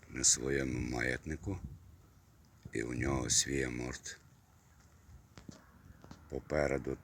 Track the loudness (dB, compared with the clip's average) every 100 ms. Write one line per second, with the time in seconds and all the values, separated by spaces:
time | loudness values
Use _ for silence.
0 | -10 2 4 6 4 2 2 0 0 0
1 | 0 -2 -4 -6 -4 -6 -8 -12 -18 -20
2 | -20 -20 -20 -20 -20 -20 -6 -4 -2 0
3 | 2 2 4 4 4 2 0 -2 -4 -6
4 | -10 -14 -18 -20 -20 -20 -20 -20 -20 -20
5 | -20 -20 -20 -18 -16 -18 -20 -20 -20 -20
6 | -20 -20 -8 -6 0 2 4 2 -2 -6